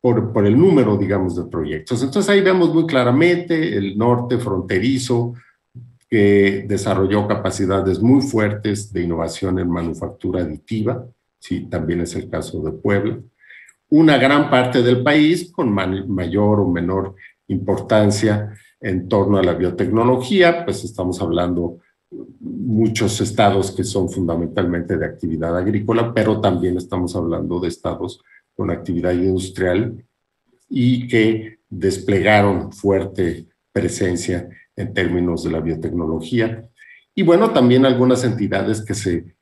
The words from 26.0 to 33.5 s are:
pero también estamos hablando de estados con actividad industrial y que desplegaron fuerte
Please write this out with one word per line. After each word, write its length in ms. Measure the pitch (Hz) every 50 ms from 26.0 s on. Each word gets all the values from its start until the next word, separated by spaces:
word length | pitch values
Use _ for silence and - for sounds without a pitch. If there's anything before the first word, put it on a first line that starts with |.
| 117 120 -
pero 280 | 113 107 110 107 -
también 360 | 104 101 90 85 82 90 90
estamos 380 | 90 90 - - 90 87 87 -
hablando 460 | 98 82 82 82 78 73 - 87 87
de 80 | 90 85
estados 520 | 80 - _ 85 80 - 90 90 - - _ _ _ - _ _ _
con 140 | - 98 98
actividad 420 | 90 85 - - 87 82 87 90 90
industrial 920 | 87 90 98 92 92 90 - - - 92 90 87 95 117 113 - - - _ _ _ _ _ _ _ _ _ _ _ _ _
y 380 | - 135 123 123 127 120 120
que 540 | - - 117 110 110 113 110 - - - _ _ _
desplegaron 1040 | - 92 - 98 90 - - - 98 95 87 101 107 104 101 101 95 87 80 - -
fuerte 760 | - - 98 98 95 95 95 - - 92 85 80 85 82 _